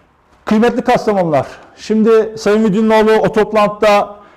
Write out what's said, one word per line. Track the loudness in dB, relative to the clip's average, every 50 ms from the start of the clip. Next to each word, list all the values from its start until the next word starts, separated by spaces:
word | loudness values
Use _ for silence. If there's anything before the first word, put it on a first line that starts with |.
| _ _ _ _ _ _ _ _ -4
Kıymetli | -2 0 0 0 0 -2 -2
Kastamonular, | -2 0 -2 0 0 -2 -2 -2 -2 -2 -2 -2 -4 -4 -12 -20 -20 -20 -20
şimdi | -16 -6 -2 0 0 2 4 4 2 2 -2 -6
Sayın | -6 -2 0 0 2 0
Vidinlioğlu | 0 0 0 0 2 2 2 4 2
o | 2 2 0 0
toplantıda | 0 0 -2 0 0 0 0 0 -2 0 0 2 2 2 0 -2 -10 -20 -20 -20 _